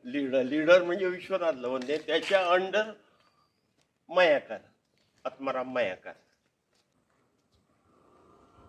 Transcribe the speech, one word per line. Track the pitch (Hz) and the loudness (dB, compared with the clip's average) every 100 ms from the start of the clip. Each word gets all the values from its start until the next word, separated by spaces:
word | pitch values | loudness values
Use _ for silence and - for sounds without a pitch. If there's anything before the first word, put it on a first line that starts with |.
लिडर, | 123 139 135 135 | -8 -6 -2 -2
लिडर | 127 151 156 180 | 0 -2 6 6
म्हणजे | 170 185 185 | 6 -2 -4
विश्वनाथ | 180 - 190 170 | -6 -6 -2 -2
लवंदे. | 135 123 131 127 156 | -2 -4 -6 -4 -6
त्याच्या | 151 160 160 196 175 | -2 -4 2 0 4
अंडर | 180 190 196 220 - _ _ _ _ _ _ _ _ _ _ _ | 2 2 -2 -4 -10 _ _ _ _ _ _ _ _ _ _ _
मयाकार, | 170 175 139 - 104 - _ _ _ _ _ | 4 4 4 -2 -14 -14 _ _ _ _ _
आत्माराम | 135 - 135 127 127 | -14 -8 -6 -4 -4
मयाकार. | 127 104 92 92 82 _ _ _ _ _ _ _ _ _ _ _ _ _ _ _ _ _ _ _ _ _ - _ - | -2 -2 -4 -14 -20 _ _ _ _ _ _ _ _ _ _ _ _ _ _ _ _ _ _ _ _ _ -20 _ -20